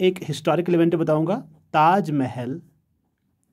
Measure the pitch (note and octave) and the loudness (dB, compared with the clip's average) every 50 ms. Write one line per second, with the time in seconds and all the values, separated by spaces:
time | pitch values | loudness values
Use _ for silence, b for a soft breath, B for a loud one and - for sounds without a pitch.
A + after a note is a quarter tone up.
0 | F#3 F#3 F#3 F3+ E3 D#3+ D3+ - - F3 D3+ D#3+ E3+ F3+ F3 E3 E3+ E3 E3+ D#3+ | 0 0 0 -2 -6 -8 -8 -4 -2 0 0 0 0 0 2 2 2 2 2 0
1 | D#3+ D#3 D#3 D3+ D#3+ E3 G3 C4 C4+ - - _ _ _ - D#3 D3+ E3 F#3 G3+ | 0 0 0 0 0 -2 -2 -4 -6 -12 -20 _ _ _ 0 4 4 4 4 2
2 | G3+ D#3 D3+ C#3+ C3 A#2+ A2+ B2+ A#2+ A#2+ C#3 E3+ - _ _ _ _ _ _ _ | 0 0 -2 -2 -2 -4 -6 -8 -8 -8 -10 -10 -12 _ _ _ _ _ _ _
3 | _ _ _ _ _ _ _ _ _ _ | _ _ _ _ _ _ _ _ _ _